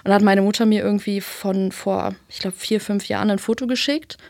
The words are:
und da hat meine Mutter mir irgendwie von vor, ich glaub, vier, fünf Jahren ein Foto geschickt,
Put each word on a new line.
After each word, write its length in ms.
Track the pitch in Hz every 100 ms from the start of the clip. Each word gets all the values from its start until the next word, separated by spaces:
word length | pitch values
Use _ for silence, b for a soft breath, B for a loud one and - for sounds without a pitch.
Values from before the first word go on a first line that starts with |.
und 60 | 190
da 40 |
hat 80 | 202
meine 220 | 208 196
Mutter 240 | 196 208 226
mir 160 | 208
irgendwie 360 | 196 208 208 196
von 520 | - - 202 190 190
vor, 420 | - 196 190 - 190 -
ich 80 | -
glaub, 140 | 190 -
vier, 240 | - 214
fünf 280 | - 202 -
Jahren 240 | - 214
ein 80 | 196
Foto 260 | - 226 247
geschickt, 520 | 254 - 302 - -